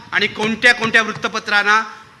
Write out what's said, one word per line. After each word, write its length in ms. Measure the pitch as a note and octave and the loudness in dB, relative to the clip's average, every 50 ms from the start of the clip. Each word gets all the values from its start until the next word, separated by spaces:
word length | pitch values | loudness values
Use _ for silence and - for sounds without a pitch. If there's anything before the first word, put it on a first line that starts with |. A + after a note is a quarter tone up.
| - - | -12 -4
आणि 160 | - F3+ G3+ | -4 -2 -2
कोणत्या 460 | G#3 - - G#3+ A3 A3+ A3 - B3 A#3+ | -2 -2 -2 -4 -4 -2 2 4 4 4
कोणत्या 280 | - A3 A3+ - A3+ | 4 0 0 2 2
वृत्तपत्रांना 840 | A3 G#3 G#3+ - - A3+ A3+ A3 G#3+ G#3+ G#3 G3+ G3+ G#3 G#3+ A3 A3+ - - - - - - - | 0 0 -4 -6 -6 -4 -6 -4 -4 0 0 2 2 4 2 2 0 -4 -12 -18 -20 -20 -20 -12